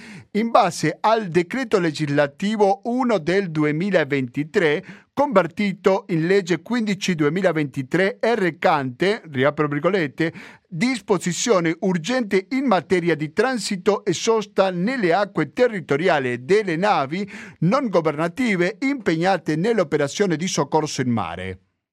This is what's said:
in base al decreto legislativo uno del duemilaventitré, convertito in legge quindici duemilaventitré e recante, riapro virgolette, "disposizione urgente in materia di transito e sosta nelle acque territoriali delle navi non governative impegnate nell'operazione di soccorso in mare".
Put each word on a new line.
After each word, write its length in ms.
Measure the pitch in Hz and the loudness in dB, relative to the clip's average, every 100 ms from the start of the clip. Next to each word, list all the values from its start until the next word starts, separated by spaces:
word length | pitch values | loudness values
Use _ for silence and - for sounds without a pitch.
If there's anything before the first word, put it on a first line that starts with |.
| - 196 - | -14 -20 -6
in 180 | 208 226 | -4 2
base 480 | 254 196 - 151 - | 4 2 0 -4 0
al 280 | 214 226 202 | 0 0 0
decreto 500 | 165 175 240 247 202 | 0 0 -4 -2 0
legislativo 1040 | 175 139 151 143 143 - 202 220 202 196 240 | 0 -2 -2 0 0 -2 -4 2 2 0 -4
uno 340 | 247 254 208 | -2 0 0
del 320 | 151 190 196 | 0 0 0
duemilaventitré, 1300 | 156 151 151 202 180 143 139 127 139 151 185 165 151 - - _ | 0 0 0 0 2 2 0 -2 -4 -4 0 2 0 -4 -18 _
convertito 920 | - 294 196 165 - 208 202 202 190 - | -2 2 2 2 0 -4 0 2 0 0
in 180 | 165 165 | -2 2
legge 360 | 202 170 165 | 2 2 -4
quindici 520 | - 247 214 196 - | -2 -2 -2 -2 -2
duemilaventitré 1040 | 160 147 170 190 160 143 139 127 165 190 - | 0 0 2 0 0 -2 -6 -2 0 0 0
e 160 | 220 233 | 0 0
recante, 840 | 185 147 190 156 131 120 180 226 165 | 0 0 2 2 0 -2 0 0 -4
riapro 380 | 135 135 151 151 | 0 0 2 -2
virgolette, 640 | 147 170 196 147 - 160 - - - _ | 0 0 0 -2 -2 -4 -4 -16 -20 _
"disposizione 1080 | 160 240 254 - 190 180 160 - 196 165 170 | -4 -2 -2 0 0 0 -2 2 2 2 0
urgente 640 | 196 180 156 254 214 190 190 | 0 0 0 -2 0 -2 -2
in 140 | 262 269 | -2 2
materia 500 | 196 - 185 170 156 | 0 2 0 0 0
di 180 | 156 | -2
transito 720 | 180 247 247 - 196 208 202 208 | 0 0 -2 -6 -2 0 0 -2
e 80 | |
sosta 580 | 165 - 220 208 - 190 | -2 0 0 0 0 0
nelle 420 | 180 196 269 185 | 0 -2 0 2
acque 380 | 175 202 190 147 | 2 0 -2 -4
territoriali 920 | - 247 208 147 143 185 156 127 123 127 | 0 0 0 -2 0 2 2 0 -4 0
delle 320 | 202 196 160 | 2 2 0
navi 520 | 208 175 135 175 202 - - - | 2 2 0 -4 -8 -10 -18 -2
non 300 | 160 262 254 | 2 2 2
governative 880 | 180 156 147 170 170 247 185 175 226 | 0 0 -2 -4 -2 -2 0 -2 -2
impegnate 760 | 269 277 196 165 180 185 - 156 | -4 -2 -2 0 0 0 -2 -2
nell'operazione 800 | 202 233 160 151 143 - 202 151 | 0 0 0 0 -2 0 0 0
di 100 | 180 | -2
soccorso 540 | - 139 156 151 - | -2 0 0 -2 -2
in 80 | 127 | -2
mare". 500 | 113 87 87 95 92 _ _ _ | -2 -4 -8 -10 -12 _ _ _